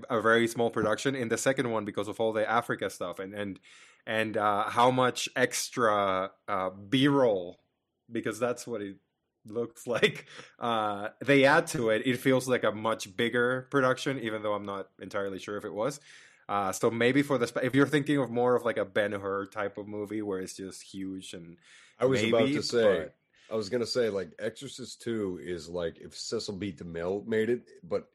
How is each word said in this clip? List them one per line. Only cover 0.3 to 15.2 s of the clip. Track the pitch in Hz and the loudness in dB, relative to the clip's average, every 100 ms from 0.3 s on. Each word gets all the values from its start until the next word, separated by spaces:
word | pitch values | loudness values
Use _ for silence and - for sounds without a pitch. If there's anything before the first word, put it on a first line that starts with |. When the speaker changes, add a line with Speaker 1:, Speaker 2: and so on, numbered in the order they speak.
| 117 113 | 6 4
Speaker 1:
small | 123 117 | 2 0
production. | 113 107 107 139 135 | 2 0 0 0 -2
In | 117 | -2
the | 113 | 0
second | 135 131 123 | 2 0 0
one, | 110 | -2
because | 104 101 101 | -2 -4 -4
of | 101 | 0
all | 113 | 0
the | 107 107 | 2 2
Africa | 113 117 120 101 | 2 0 -2 -4
stuff | - 92 85 | -6 -8 -8
and, | 95 | -10
and, | 104 101 92 - - - _ - | -6 -8 -8 -14 -20 -20 _ -4
and, | 110 110 107 | -2 0 2
uh, | 104 101 110 | 2 2 2
how | 120 123 | 4 4
much | 127 123 120 - - | 6 2 0 -4 0
extra, | 127 - - - 113 104 98 95 95 - - | 0 0 -6 0 2 4 2 0 -2 -8 -6
uh, | 101 92 | -2 -2
B-roll, | 98 101 131 143 139 123 98 87 - _ _ _ _ _ | -6 -2 4 4 6 4 4 -2 -10 _ _ _ _ _
because | 113 113 107 | -6 -4 -2
that's | 120 120 - | -2 -4 -6
what | 113 | -8
it | 101 98 _ _ _ _ 113 | -8 -12 _ _ _ _ -10
looks | 110 117 - - | -6 -6 -8 -4
<laughs> | |
like, | 113 202 - - - - - | 2 2 0 -12 -20 -20 -6
uh, | 117 113 107 101 107 - | -2 0 0 -4 -8 -4
they | 117 139 | 4 6
add | 135 156 165 | 8 6 4
to | 156 113 | 0 2
it, | 110 131 | 2 2
it | 120 | 0
feels | 139 131 131 | 2 2 2
like | 117 | 0
a | 110 | 0
much | 107 110 110 104 92 | 0 -2 -2 -4 -2
bigger | 117 120 120 127 131 | 0 2 0 -2 -2
production, | 143 127 127 147 131 | 2 2 2 -2 -4
even | 113 107 | -4 -4
though | 104 | -2
I'm | 104 101 | -4 -4
not | 98 95 - | -8 -10 -14
entirely | 95 101 | -8 -6